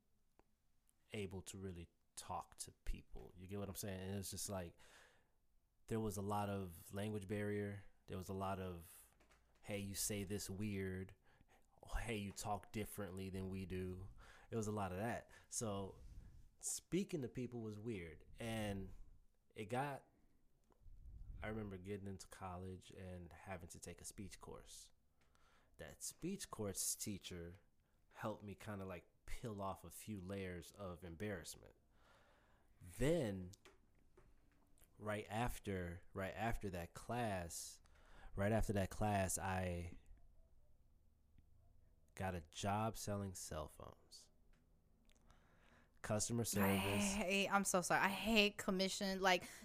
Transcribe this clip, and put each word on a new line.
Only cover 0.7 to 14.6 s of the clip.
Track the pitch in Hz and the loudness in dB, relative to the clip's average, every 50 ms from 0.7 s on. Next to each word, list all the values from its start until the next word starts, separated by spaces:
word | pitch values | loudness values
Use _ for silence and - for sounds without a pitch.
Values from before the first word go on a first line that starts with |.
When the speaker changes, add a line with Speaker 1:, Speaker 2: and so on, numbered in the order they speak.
| _ _ _ _ _ _ _ - - | _ _ _ _ _ _ _ -8 -4
Speaker 1:
able | 110 101 92 95 95 87 | -2 -2 -2 -2 -4 -6
to | - - 98 | -6 -8 -6
really | 95 95 87 85 85 - _ _ _ _ - - | -6 -6 -6 -6 -8 -12 _ _ _ _ -14 -12
talk | - - 92 87 - - - - | -6 -4 -4 -4 -4 -6 -8 -10
to | - - - _ - | -10 -10 -10 _ 0
people. | - - - - - - - - - - 90 | 0 0 0 0 -10 -10 -10 -10 -10 -12 -12
You | 92 90 | -8 -4
get | 98 101 | -2 -2
what | 101 95 | -2 -2
I'm | 92 | -2
saying? | - - 104 95 95 95 95 | -4 -2 -2 -2 -2 -2 0
And | 98 101 | 0 0
it's | 92 - | -2 -2
just | - 92 - - | -2 -4 -2 0
like, | 104 95 87 85 - - - - - - - - - - _ _ _ _ _ _ _ - _ _ _ _ - - | 0 -2 -2 -4 -6 -12 -20 -20 -20 -20 -20 -20 -20 -20 _ _ _ _ _ _ _ -20 _ _ _ _ -6 0
there | 113 110 | 2 2
was | 110 107 92 104 | 2 2 2 0
a | |
lot | 98 101 104 104 104 101 | 0 2 2 2 2 2
of | 101 98 95 90 85 87 - - 98 | 2 0 -2 -4 -6 -10 -12 -8 -4
language | 98 101 107 107 107 98 92 | -2 0 0 0 -2 0 0
barrier. | 107 104 104 104 104 104 104 101 101 101 - - - - - - | 0 2 2 2 2 2 0 0 -2 -6 -8 -12 -18 -16 -10 -6
There | 95 92 | -6 -4
was | 90 - | -4 -2
a | 98 | -2
lot | 95 98 95 98 95 | 0 0 0 0 0
of, | 92 90 87 85 85 - - - - - - - - - - - - - - - | -2 -4 -4 -6 -8 -12 -16 -18 -20 -20 -20 -20 -20 -20 -20 -20 -20 -20 -20 -14
"Hey, | - - 107 101 | -6 -4 -2 -2
you | 101 98 95 | -2 -2 -2
say | - - - 107 101 101 | 0 0 2 2 0 0
this | 87 104 98 - - | 0 0 -2 -2 -2
weird." | 98 92 107 107 101 95 98 95 92 92 95 95 - _ _ - - - - - - - - - - - - - - - | -2 -2 0 0 0 0 0 0 0 -2 -4 -6 -10 _ _ -20 -20 -20 -20 -20 -20 -20 -20 -20 -20 -18 -8 0 0 2
"Hey, | 101 110 117 104 | 2 2 0 0
you | 101 98 | 0 -2
talk | 92 - - 110 104 98 - - | -4 -2 -2 0 0 0 -2 -2
differently | - 110 104 95 - - 104 92 90 95 95 95 | -2 -2 -2 -2 -2 -4 -4 -4 -2 -4 -4 -2
than | 90 95 95 95 | -2 -2 -2 0
we | 95 95 95 | -2 -2 -2
do." | 87 92 92 92 92 92 92 95 98 - - - - - - - - | -2 0 0 0 -2 -2 -4 -6 -10 -10 -12 -14 -16 -18 -18 -10 -4
It | - | 0
was | 117 | 0